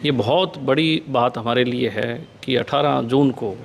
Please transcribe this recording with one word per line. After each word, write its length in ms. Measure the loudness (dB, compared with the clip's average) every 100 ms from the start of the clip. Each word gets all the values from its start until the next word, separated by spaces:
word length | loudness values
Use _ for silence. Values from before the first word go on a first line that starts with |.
ये 60 | 0
बहुत 480 | 0 2 2 0 -4
बड़ी 440 | 0 2 2 0 -2
बात 300 | 0 0 0
हमारे 260 | -2 2
लिए 240 | 2 0 -2
है 400 | -2 -4 -6 -12 -14
कि 120 | -2 -2
अठारह 460 | 0 0 2 0
जून 280 | 2 2 2
को 280 | 2 -6 -8